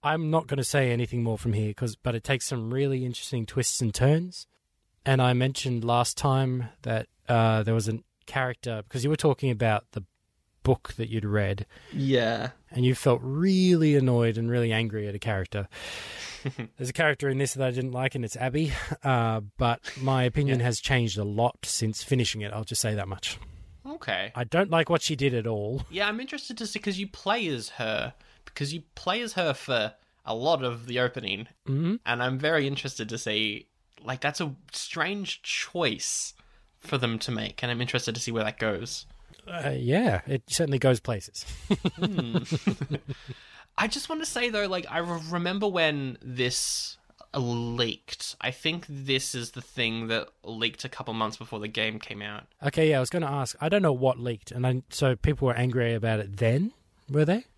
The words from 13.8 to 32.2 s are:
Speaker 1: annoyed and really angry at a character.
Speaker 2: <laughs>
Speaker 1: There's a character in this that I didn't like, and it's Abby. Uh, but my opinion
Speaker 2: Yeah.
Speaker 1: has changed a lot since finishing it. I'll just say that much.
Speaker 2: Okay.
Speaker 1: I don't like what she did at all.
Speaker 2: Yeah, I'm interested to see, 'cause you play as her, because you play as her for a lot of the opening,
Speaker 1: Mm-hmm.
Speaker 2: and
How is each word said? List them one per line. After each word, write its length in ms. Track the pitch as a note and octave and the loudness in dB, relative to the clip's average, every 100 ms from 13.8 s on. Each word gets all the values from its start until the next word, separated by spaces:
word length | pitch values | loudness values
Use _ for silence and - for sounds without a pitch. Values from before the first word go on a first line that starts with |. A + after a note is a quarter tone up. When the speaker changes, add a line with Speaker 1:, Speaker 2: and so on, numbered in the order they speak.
| D#3 C#3+ | 8 6
Speaker 1:
annoyed 420 | C3 A#2+ A#2 A2 | 6 6 4 2
and 120 | A#2 | 0
really 240 | A#2+ A#2 | 2 2
angry 340 | A2 A2+ G#2+ G#2 | 2 2 -2 -4
at 80 | G2+ | -4
a 40 | |
character. 500 | A#2+ G2+ F2+ G#2 G2 - - - - - - - | -2 -2 -2 -4 -6 -10 -14 -12 -12 -12 -14 -10
Speaker 2:
<laughs> 340 | C#3 - A2+ _ | -10 -8 -12 _
Speaker 1:
There's 120 | B2+ | -6
a 40 | |
character 360 | C3 D#3+ C#3 C#3 | 2 2 4 0
in 80 | C3+ | 0
this 160 | C#3 | 0
that 120 | C3+ C3 | 0 0
I 60 | |
didn't 220 | B2 C3 | 0 -4
like, 220 | B2 C3+ C#3 | -2 -2 -2
and 100 | A2+ | -6
it's 100 | A2+ | -4
Abby. 380 | B2+ C#3 D#3 C3 - - | -2 0 0 -2 -6 -4
Uh, 380 | C#3 B2 A2+ A2+ G#2 - | 2 2 4 0 -4 0
but 220 | A#2+ A#2 - - | 0 0 -4 -4
my 260 | C3 C3 | 0 2
opinion 360 | B2 C3 C#3 B2+ | 2 2 2 2
Speaker 2:
Yeah. 60 | A#2+ | 2
Speaker 1:
has 160 | A2+ | 0
changed 360 | - C3 A#2 G2 | 2 2 2 0
a 60 | |
lot 340 | G#2 G#2 A#2+ - - | -2 2 2 0 -6
since 380 | - A2 G#2+ | -2 -2 -2
finishing 380 | - C3 A#2 A2 | 0 2 2 -2
it. 100 | G#2 | -6
I'll 140 | G#2 G#2+ | -6 -4
just 160 | G#2+ | -2
say 140 | A2+ G#2+ | 0 0
that 120 | F#2+ | -4
much. 300 | F#2+ - - - - - - C4 | -6 -6 -8 -12 -18 -20 -18 -12
Speaker 2:
Okay. 480 | D#4+ - F#2 G2 B2 | -10 -4 -2 -2 -6
Speaker 1:
I 80 | |
don't 260 | A#2+ E3 G3 | 0 0 2
like 200 | E3 D#3 | 2 4
what 120 | E3+ | 2
she 140 | - D3 | 0 0
did 180 | C#3 | 2
at 140 | A#2+ A2+ | 2 -2
all. 360 | G#2+ G#2 C3 - | -2 -2 -4 -6
Speaker 2:
Yeah, 200 | E3+ G#3 | -2 -2
I'm 100 | A3 | -2
interested 380 | C4 D4 - A3+ | -8 -10 -10 -8
to 100 | A3 | -8
see, 120 | G#3+ | -4
'cause 180 | G#3 F#3+ | -4 -4
you 100 | G3+ | -8
play 400 | - G3 A#3+ F#3+ | -8 -2 0 0
as 220 | B2+ G#2+ | -4 -6
her, 440 | - A2+ G#2+ F2 - - _ | -6 -2 -2 -4 -8 -20 _
because 300 | - - C#3+ | -16 -6 -6
you 100 | E3 - - | -6 -12 -8
play 260 | - G#3 | -2 -2
as 120 | A#3 | -2
her 200 | F#3 E3+ | 0 0
for 400 | C3+ - B2 G#2+ - _ _ - | -2 0 0 0 -4 _ _ -6
a 100 | A2+ | 0
lot 300 | C#3 D#3+ B2+ | 2 2 2
of 220 | A#2 A#2+ | -4 -4
the 120 | B2 | 0
opening, 480 | B2 - A2 F#2+ A#2+ _ - | 0 0 -4 -4 -6 _ -4
Speaker 1:
Mm-hmm. 300 | C#3 E3+ A3+ - | 0 0 0 -2
Speaker 2:
and 160 | A#2+ | 0